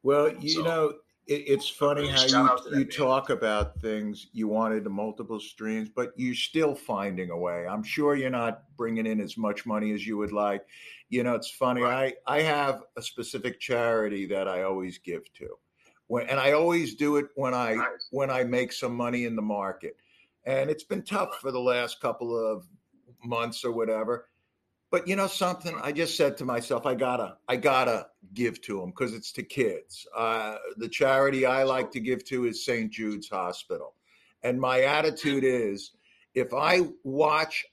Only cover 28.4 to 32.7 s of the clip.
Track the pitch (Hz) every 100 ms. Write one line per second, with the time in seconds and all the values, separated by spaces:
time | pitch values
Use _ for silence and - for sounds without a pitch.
28.4 | 117 110 - 98 90 - 123 110 - -
29.4 | 104 - 113 82 - - - 113 113 113
30.4 | 107 107 90 101 113 - 139 135 139 135
31.4 | 127 131 135 131 127 131 113 127 - 127
32.4 | 120 110 -